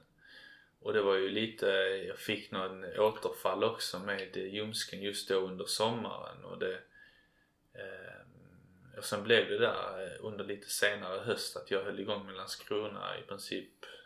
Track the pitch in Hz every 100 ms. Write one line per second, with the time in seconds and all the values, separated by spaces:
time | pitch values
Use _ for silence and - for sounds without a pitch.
0 | _ _ - - - - _ _ 107 107
1 | 98 95 95 104 110 110 101 95 95 98
2 | 90 98 - 101 - 98 95 95 92 95
3 | 107 - 90 - 92 95 110 - - 90
4 | 101 98 92 90 95 101 107 113 - 98
5 | 101 98 - 95 95 92 - - 110 120
6 | 95 - - - 95 92 92 92 - -
7 | - _ _ _ _ _ _ 101 98 95
8 | 92 98 95 - 92 - - - - -
9 | - 104 101 113 98 104 117 98 98 92
10 | 92 - 107 104 101 101 - - 104 101
11 | 92 95 110 98 - - - 98 101 98
12 | 101 101 98 95 95 - - 104 107 98
13 | 95 92 - 98 - 95 - - - -